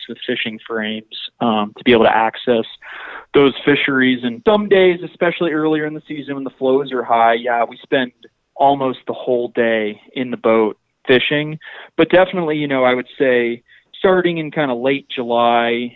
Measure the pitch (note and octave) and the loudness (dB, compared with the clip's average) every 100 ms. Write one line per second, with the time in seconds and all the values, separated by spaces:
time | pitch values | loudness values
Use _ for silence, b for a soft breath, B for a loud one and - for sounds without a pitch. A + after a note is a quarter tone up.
0 | - A#2 - B2 A#2 A2 - A2+ G#2+ A2 | -16 -12 -8 -6 -6 -10 -8 -6 -6 -8
1 | A2 - - _ A#2 A2 G#2 - - A#2 | -12 -16 -16 _ 0 0 -2 -4 2 4
2 | G#2+ G#2+ A2+ - - A#2 A2 - B B | 6 4 0 -2 0 0 -2 -12 B B
3 | B B B - C#3 - - C#3 - C3+ | B B B 4 4 2 0 0 0 2
4 | B2+ B2+ B2 A#2 - G#3+ G#3 F#3+ F#3 F3 | 2 0 -4 -2 2 2 4 4 4 2
5 | E3 - F#3 - E3+ D#3 D#3 D#3 D3+ D#3 | -6 -4 -4 -2 -4 -2 0 -2 -4 -8
6 | - D3+ C3 C#3 C3 - C3 C3 C#3 B2+ | -12 -12 -8 -8 -10 -4 0 0 0 -6
7 | A#2+ A#2 A#2 A#2 A#2+ A#2 A2+ - - C#3 | 0 2 4 2 -2 -2 -2 -6 -4 -2
8 | B2 _ - _ _ - C#3 C#3 C3 A#2+ | -2 _ -20 _ _ 0 2 2 -2 -6
9 | - B2+ - B2 A#2+ B2+ A#2 A2+ G#2 G#2+ | -10 -8 -2 -2 -2 -2 0 0 -2 -8
10 | _ C3+ B2 A#2 A2+ A2 G#2+ - _ _ | _ -10 -8 -4 0 2 2 -2 _ _
11 | - B2+ - D3 D3+ D#3 B B B - | 2 2 2 -4 -4 -10 B B B -2
12 | D#3+ F3 F#3 F#3+ D#3+ D3+ D3 C3+ B2+ B2+ | 2 4 4 0 -2 -2 -2 2 2 0
13 | B2+ - C3+ B2 A#2 A#2+ _ b b - | -4 -2 2 2 0 -4 _ b b -2
14 | G3 F#3 F3 E3 D3+ D#3+ C#3+ A#2+ C3 C#3 | 2 2 2 -2 -6 -4 -2 -2 -2 -2
15 | C#3 - A#2+ A#2+ A#2+ A#2+ A#2 A#2+ A#2+ | -6 -8 -2 2 2 2 0 -2 -6